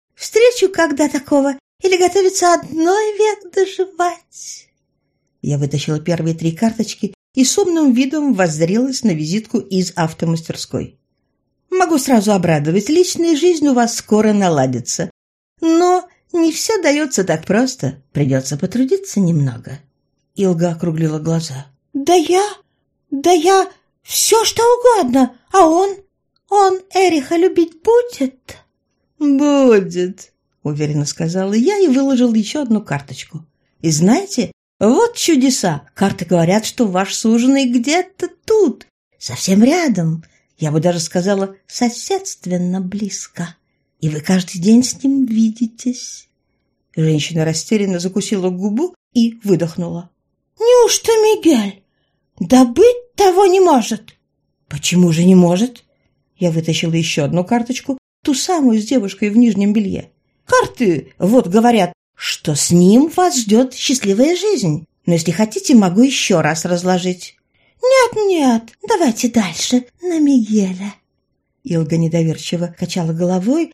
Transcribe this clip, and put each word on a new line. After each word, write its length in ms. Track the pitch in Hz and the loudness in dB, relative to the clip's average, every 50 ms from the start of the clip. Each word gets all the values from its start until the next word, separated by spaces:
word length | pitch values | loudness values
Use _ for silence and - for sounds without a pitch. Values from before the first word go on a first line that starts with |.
| _ _ _ | _ _ _
Встречу 560 | - - - - 440 466 494 480 - 381 381 | -16 -14 -2 2 4 4 4 4 2 -2 -2
когда 400 | - 330 330 302 285 - 302 285 | 0 0 -2 -2 0 -2 -2 -2
такого, 460 | 302 277 - - 302 277 269 277 269 269 _ _ _ _ | -2 -6 -4 0 0 0 0 0 -4 -6 _ _ _ _
или 160 | - 370 370 | -2 0 2
готовится 560 | 349 359 359 - 403 381 370 381 - 349 349 339 | 2 2 2 2 2 0 0 0 2 2 2 2
одной 640 | 330 - - 302 320 320 339 381 427 427 427 415 | 0 -2 -6 -4 -2 0 0 2 0 0 -4 -2
век 340 | 403 427 427 415 415 392 359 - | 0 0 0 0 -4 -10 -8 -2
доживать?" 1160 | 392 381 381 - - 370 381 392 - 349 349 339 - _ _ _ - - - - - - _ _ _ _ _ _ _ _ _ _ _ _ _ _ - | -2 -2 -2 -2 -6 -6 -6 -4 -4 -4 -4 -4 -8 _ _ _ -20 -20 -20 -20 -20 -20 _ _ _ _ _ _ _ _ _ _ _ _ _ _ -10
Я 160 | - 143 147 | -6 -4 -4
вытащила 420 | 139 147 139 147 139 - - 151 156 | -4 -4 -4 -4 -6 -4 -4 -6 -6
первые 360 | 156 180 170 165 160 165 160 | -4 -4 -4 -2 -2 -4 -4
три 160 | 160 165 165 | -4 -4 -6
карточки 640 | 160 - 226 226 220 - 220 - - - - 190 - _ _ _ - | -4 -2 -2 -2 -2 -2 -8 -8 -6 -10 -10 -10 -10 _ _ _ -2
и 100 | 262 262 | 0 0
с 140 | - - | 2 2
умным 360 | 403 392 359 339 330 302 269 226 | 0 0 0 0 2 2 2 2
видом 400 | 240 277 269 311 311 294 277 226 | 2 0 0 -2 -2 -2 0 0
воззрелась 680 | 185 185 165 151 151 165 165 196 233 254 269 254 - - | 2 0 0 0 -2 -2 0 0 0 0 -2 -4 -2 -2
на 80 | 214 | -2
визитку 460 | 165 151 156 156 185 214 214 - - | 0 0 -4 -4 -4 -6 -6 -4 -6
из 360 | 208 - - 190 185 180 - - | -6 -6 -2 -2 -2 -2 -2 -2
автомастерской. 1040 | 180 160 160 - - 170 165 165 160 - - 160 - - - - 113 - - _ _ _ _ _ _ _ _ _ _ _ _ _ _ _ - | -4 -4 -4 -4 -4 -4 -2 -2 -4 -6 -10 -12 -12 -12 -8 -8 -8 -8 -8 _ _ _ _ _ _ _ _ _ _ _ _ _ _ _ -6
"Могу 260 | 370 370 359 320 330 | -2 -2 0 0 0
сразу 360 | 269 - 277 262 220 196 214 202 | -2 0 2 0 2 2 2 0
обрадовать, 560 | 190 175 170 160 147 143 156 170 208 208 - | 0 0 0 0 0 0 0 -2 -2 0 0
личная 460 | 311 359 359 - - - 339 339 320 | 2 2 2 0 0 -4 0 0 0
жизнь 320 | 269 330 359 339 302 294 | 2 2 0 2 2 2
у 60 | 285 254 | 0 2
вас 220 | 254 233 226 - | 2 0 -2 -2
скоро 380 | - - - 214 214 214 214 208 | -8 -4 0 0 2 2 2 2
наладится. 760 | 202 196 175 160 139 131 135 123 117 117 - - - 160 - _ _ _ _ _ _ _ _ _ - | 2 2 2 2 0 0 0 -2 -6 -6 -8 -8 -8 -8 -10 _ _ _ _ _ _ _ _ _ -4
Но 480 | 330 330 330 330 359 359 359 370 359 _ _ _ _ _ - | -2 0 2 2 4 2 2 0 -2 _ _ _ _ _ -2
не 180 | 339 330 330 | 0 0 0
всё 300 | 320 - - - 453 392 339 | 0 -4 -4 -2 -2 0 0
даётся 400 | 294 285 294 311 262 - 202 180 | 0 0 0 -2 -4 -2 -4 -2
так 220 | - 156 156 - | -2 -2 -4 -2
просто, 580 | - 185 220 262 262 - - 151 131 - - _ _ | -2 0 0 0 -2 -4 -6 -6 -8 -8 -8 _ _
придётся 460 | - 135 147 127 135 131 131 - 147 | -4 -2 0 0 0 -2 -2 -4 -8
потрудиться 600 | 143 196 185 - 240 262 262 392 392 392 - - 202 | -6 -6 -4 -2 -2 0 0 -2 -4 -4 -6 -2 0
немного". 600 | 190 170 170 147 139 131 117 113 - - 131 - _ _ _ _ _ _ _ _ _ _ - | 0 2 2 0 0 -2 -4 -8 -14 -16 -18 -18 _ _ _ _ _ _ _ _ _ _ -6
Илга 360 | - 196 185 175 165 175 175 | -2 -2 -2 0 0 -2 -2
округлила 460 | 165 165 180 170 160 160 160 156 156 | -2 -4 -4 -4 -2 -2 -2 -2 -4
глаза. 500 | 156 156 160 165 165 165 - 131 135 - _ _ _ _ _ - | -4 -4 -2 -2 -2 -4 -6 -12 -14 -14 _ _ _ _ _ -10
"Да 200 | 277 277 330 359 | -6 0 2 2
я... 340 | 370 302 330 359 370 415 415 - - _ _ _ _ _ _ _ _ _ - | 2 2 2 0 0 0 -2 -6 -14 _ _ _ _ _ _ _ _ _ -10
да 220 | 285 277 285 339 | -8 -2 2 2
я... 360 | 370 320 302 370 381 381 359 381 - _ _ _ _ _ _ | 2 4 4 4 2 2 2 -2 -8 _ _ _ _ _ _
всё 420 | - - - - - 415 453 415 | -10 -6 -4 0 2 2 2 2
что 160 | - - - 466 480 494 | 0 -2 0 2 2 2
угодно, 580 | 480 480 494 466 403 311 247 240 269 254 254 - _ _ - | 4 4 4 4 4 2 0 2 2 2 0 -2 _ _ 0
а 160 | - 392 349 | 2 4 4
он... 280 | 320 320 349 392 403 381 - _ _ _ _ _ _ _ _ _ - | 4 4 2 0 0 -4 -8 _ _ _ _ _ _ _ _ _ -2
он 300 | 392 415 392 381 381 381 - _ - | 2 2 2 2 2 -2 -8 _ 0
Эриха 440 | 370 381 359 330 294 262 - 339 | 2 2 2 2 0 -2 -2 0
любить 440 | 339 359 359 - 339 330 330 - _ | 2 2 2 2 2 0 0 -2 _
будет?" 760 | - 440 466 480 494 480 - - 269 262 - _ _ - - - _ _ _ _ _ _ _ _ _ _ _ - | 0 2 2 2 2 0 -4 -6 -6 -6 -6 _ _ -20 -20 -20 _ _ _ _ _ _ _ _ _ _ _ -4
"Будет", 1120 | 302 285 277 269 294 294 285 277 269 254 220 202 185 165 170 180 180 185 - - - _ _ _ _ _ _ _ - | 0 0 2 2 2 2 4 4 4 6 4 4 2 0 -4 -4 -4 -4 -6 -12 -20 _ _ _ _ _ _ _ -8
уверенно 420 | 147 151 147 151 147 151 147 147 | -8 -4 -4 -4 -2 -2 -2 -4
сказала 480 | 143 - - 165 160 175 190 190 196 208 | -4 -6 -6 -6 -4 -2 -2 -2 0 0
я 240 | 220 247 359 415 403 | 0 0 0 2 2
и 80 | 381 | 2
выложила 460 | 302 247 269 277 277 269 233 247 240 220 | 2 2 2 2 0 2 2 2 2 2
ещё 280 | 220 208 - - 302 285 | 0 -2 -2 -4 -6 -2
одну 180 | 226 220 202 | -2 -2 -4
карточку. 640 | 208 - 143 139 - - 135 - - _ 170 156 - _ _ _ _ _ _ - | -2 -6 -8 -8 -8 -12 -16 -16 -18 _ -18 -20 -20 _ _ _ _ _ _ -6
"И 100 | - 165 | -4 -2
знаете, 600 | 151 147 175 196 254 359 392 - - 254 196 - - _ _ _ _ - | 0 2 2 2 2 2 0 -4 -6 -6 -6 -6 -8 _ _ _ _ -2
вот 360 | 196 214 262 415 466 466 480 | 0 2 4 4 2 0 0
чудеса, 720 | - - 349 320 254 254 277 254 - - 175 151 143 - _ _ | -4 0 0 2 2 2 2 0 0 -2 -4 -4 -4 -10 _ _
карты 320 | - 196 202 196 - 170 | -2 -2 -2 -2 -4 -4
говорят, 400 | - 185 170 165 170 190 220 220 | 0 0 2 2 2 2 0 0
что 220 | - - - 240 | -4 -4 -2 -2
ваш 260 | 196 180 185 196 196 - | 0 0 -2 -4 -4 -6
суженый 580 | - - 226 226 233 240 262 277 277 269 247 | -4 0 2 2 2 2 2 2 2 2 0
где-то 580 | 240 247 233 277 311 359 359 - _ - 359 - - _ - | 0 0 0 0 0 -2 -2 -4 _ -10 -10 -10 -10 _ -4
тут, 420 | - 440 440 381 254 - - - _ _ _ _ _ _ _ | 0 2 2 2 2 0 -6 -14 _ _ _ _ _ _ _
совсем 440 | - - - - - 185 190 202 226 | -14 -14 -10 -8 -2 0 4 4 4
рядом, 600 | 262 330 370 339 285 202 180 165 160 160 160 - _ _ _ _ _ _ | 4 4 2 0 0 0 0 -2 -2 -4 -6 -8 _ _ _ _ _ _
я 140 | - 156 151 | -8 -6 -2
бы 80 | 151 160 | -2 0
даже 200 | 151 180 170 170 | 0 0 -2 -2
сказала, 560 | - - - 180 175 202 202 196 196 196 196 _ _ | -6 -4 -4 -4 -2 -2 -2 -2 -4 -6 -8 _ _
соседственно 1120 | _ - - 247 233 233 - - - 392 381 392 - - _ - 180 180 175 180 180 185 190 | _ -6 -4 -2 -2 -4 -6 -6 -6 -6 -6 -6 -8 -16 _ -8 -6 -4 -4 -2 -2 -4 -4
близко. 760 | 185 185 202 202 214 190 - - - - _ - 175 165 - _ _ _ _ _ _ _ _ - | -6 -6 -8 -8 -8 -8 -10 -14 -14 -16 _ -12 -12 -12 -12 _ _ _ _ _ _ _ _ -6
И 100 | 156 156 | -6 -6
вы 120 | 151 151 | -6 -6
каждый 380 | 147 - 185 185 180 - - 180 | -2 -2 -2 -2 -2 -4 -8 -2
день 240 | 165 208 226 240 254 | 2 4 4 4 4
с 200 | - - - - | 0 -6 -4 -2
ним 220 | 269 277 269 262 | -2 0 0 0
видитесь". 1040 | 220 220 220 226 220 220 - 240 226 - - - 254 247 - - - - - _ _ _ _ _ _ _ _ _ _ _ _ _ _ - | 0 0 0 0 0 0 -2 -6 -6 -6 -8 -8 -8 -6 -8 -12 -18 -18 -20 _ _ _ _ _ _ _ _ _ _ _ _ _ _ -4
Женщина 500 | 165 160 160 156 151 - - 165 160 160 | -2 0 0 0 0 -2 -4 -4 -2 -2
растерянно 540 | 160 160 - - - 226 202 202 196 180 175 | -2 -4 -6 -4 -2 -2 -2 0 -2 -4 -4
закусила 500 | 175 185 185 202 190 - 220 190 180 185 | -4 -4 -4 -4 -4 -2 -4 -2 -2 -4
губу 460 | 180 180 196 208 208 247 349 359 - _ _ _ - | -4 -4 -4 -4 -2 -2 -4 -4 -8 _ _ _ -2
и 260 | 233 233 233 226 - - | 0 0 0 -2 -6 0
выдохнула. 640 | 202 185 151 170 165 - - 170 170 170 170 180 _ _ _ _ _ _ _ _ _ _ - | 0 0 0 0 -4 -6 -8 -8 -8 -8 -10 -12 _ _ _ _ _ _ _ _ _ _ -2
"Неужто 520 | 440 480 494 494 453 392 - - - 440 | 2 4 6 6 6 4 2 -2 0 0
Мигель? 720 | 453 440 427 427 427 - - 320 285 226 202 202 - _ _ _ _ _ _ _ _ _ _ _ _ - | 2 2 4 2 2 2 2 2 2 2 0 -2 -8 _ _ _ _ _ _ _ _ _ _ _ _ -8
Да 260 | 175 165 254 254 262 | -2 2 4 4 4
быть 500 | 240 240 330 427 494 494 494 - _ _ | 4 4 4 4 4 4 2 -8 _ _
того 300 | - 403 370 349 370 415 | 2 2 2 4 4 4
не 140 | 359 359 392 | 4 4 4
может!" 560 | 370 349 285 247 208 - 226 - - - _ _ _ _ _ _ _ _ _ _ _ | 4 4 4 2 0 -2 -8 -10 -10 -20 _ _ _ _ _ _ _ _ _ _ _
"Почему 440 | - - 143 - - 170 180 180 170 | -14 -14 -8 -6 -2 2 2 2 2
же 120 | 156 165 175 | 2 2 4
не 100 | 185 190 | 6 6
может?" 480 | 180 175 170 175 185 233 254 - - _ _ _ _ _ _ _ _ _ _ _ | 6 6 4 2 0 -2 -4 -6 -14 _ _ _ _ _ _ _ _ _ _ _
Я 120 | - 180 170 | -4 -4 -2
вытащила 440 | 165 165 160 170 160 - - 165 165 | -2 -2 -2 -2 -4 -2 -2 -2 -2
ещё 300 | 165 165 165 - 165 143 | -2 -2 -2 -2 -2 -2
одну 220 | 139 160 175 180 | -2 -2 -2 -2
карточку, 540 | - 240 240 233 - 254 - - - 262 - _ _ _ _ - | 0 -2 -2 -2 -4 -8 -8 -6 -10 -10 -10 _ _ _ _ -4
ту 100 | 311 269 | -4 -2
самую 460 | - - - 370 320 269 247 220 214 | -2 -2 -2 -2 2 2 2 2 2
с 60 | 214 | -2
девушкой 440 | - 277 247 196 190 - - 214 208 | 0 -2 -2 -2 -4 -6 -4 -4 0
в 80 | 202 | 2
нижнем 360 | 240 247 233 185 196 202 208 208 | 4 4 4 2 0 0 0 0
белье. 380 | 226 202 185 175 - - - _ _ _ _ _ _ _ | 0 -2 -2 -6 -8 -12 -14 _ _ _ _ _ _ _
"Карты, 680 | - 508 508 - - - - 247 185 165 - - - _ | 0 0 0 0 0 -4 -2 0 0 0 -2 -4 -10 _
вот, 300 | - 175 190 240 262 - | -4 0 2 2 2 2
говорят, 460 | 175 180 226 226 240 233 214 180 165 - _ _ _ _ | 2 0 2 4 4 2 2 0 -2 -4 _ _ _ _
что 400 | - - - - - - 160 147 | -12 -10 -10 -10 -8 -6 -4 -4
с 160 | 143 - - | -2 0 2
ним 380 | 175 175 180 190 214 254 302 320 - | 4 4 6 6 6 6 4 2 0
вас 240 | 359 359 349 - 254 | 0 0 0 0 -2
ждёт 340 | 226 202 214 226 262 254 - | -2 2 2 2 2 0 -4
счастливая 640 | - - - 262 - - 196 196 214 269 320 359 | -8 -4 -4 -4 -2 -2 -2 0 2 2 0 0
жизнь. 500 | 349 381 427 392 262 196 160 151 165 160 _ _ _ - | 0 0 -2 -2 0 -2 -2 -4 -4 -6 _ _ _ -2
Но 80 | 180 170 | -2 -2
если 180 | 165 165 175 | 0 0 -2
хотите, 440 | 165 - 220 220 - 392 - - 277 | -2 -2 -2 -4 -4 -8 -2 4 4
могу 260 | 220 202 180 175 208 | 4 4 4 2 2
ещё 400 | 254 277 254 - - - 196 160 | 2 2 2 -2 -2 0 0 0
раз 240 | 156 151 160 165 - | 0 0 -2 -4 -4
разложить". 720 | 175 180 175 180 185 185 180 180 185 180 - - - _ _ _ _ _ _ _ _ _ - - | -4 -4 -2 0 0 0 0 -2 -4 -6 -6 -10 -20 _ _ _ _ _ _ _ _ _ -4 0
"Нет, 440 | 508 539 523 480 480 - 427 415 | 2 4 4 4 2 0 -2 0
нет, 360 | 392 359 320 277 254 233 226 226 - _ _ - | 0 0 2 2 2 2 0 -2 -8 _ _ -4
давайте 420 | - 453 359 339 247 226 - - 233 | -2 0 2 2 0 0 0 -4 -2
дальше, 560 | - 233 202 170 160 - - - 247 247 247 - _ _ | 0 0 -2 -2 -6 -8 -4 -2 -2 -2 -2 -4 _ _
на 180 | 339 359 330 320 | -6 -4 -2 0
Мигеля". 720 | 294 285 277 247 214 208 214 214 190 185 185 180 202 208 - _ _ _ _ _ _ _ _ _ _ _ _ _ - | 2 2 2 2 2 2 0 0 0 -2 -4 -8 -10 -14 -14 _ _ _ _ _ _ _ _ _ _ _ _ _ -10
Илга 340 | - 175 165 160 143 165 | -6 -4 -4 -2 -2 -2
недоверчиво 800 | 165 165 160 165 170 165 160 151 - - - 180 170 175 175 175 | -2 -2 0 0 0 -2 -2 -4 -6 -8 -8 -6 -6 -6 -8 -8
качала 340 | - 185 175 - 185 165 160 | -8 -10 -6 -6 -6 -4 -4
головой, 600 | 160 165 180 175 185 185 185 233 277 339 320 - | -4 -2 -2 -2 -2 -2 0 0 0 -2 -2 -6